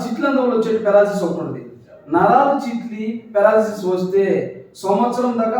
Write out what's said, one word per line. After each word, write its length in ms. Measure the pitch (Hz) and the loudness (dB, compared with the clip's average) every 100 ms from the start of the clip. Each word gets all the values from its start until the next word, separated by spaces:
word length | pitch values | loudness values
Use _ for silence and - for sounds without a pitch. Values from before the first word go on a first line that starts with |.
చిట్లందువల్ల 500 | - 226 285 254 247 226 | -4 -2 0 0 2 0
వచ్చే 140 | 220 220 208 | 0 0 4
పెరాలసిస్ 380 | 202 202 180 170 | 4 4 0 -4
ఒకటి 140 | 165 | -4
ఉంది. 180 | 165 - - - - - - | -6 -10 -14 -20 -20 -20 -4
నరాలు 400 | 330 208 254 285 277 | 2 4 4 4 0
చిట్లి 420 | 233 233 - 208 220 233 - | -2 -6 -8 -8 -6 -8 -4
పెరాలసిస్ 480 | 208 214 220 208 - 180 | 2 4 4 0 -2 -2
వస్తే 320 | 180 185 196 190 - - - - - | -2 0 0 0 0 -4 -10 -20 -8
సంవత్సరం 480 | 190 233 240 247 247 233 | -2 0 0 0 -2 0
దాకా 180 | 226 240 | -2 0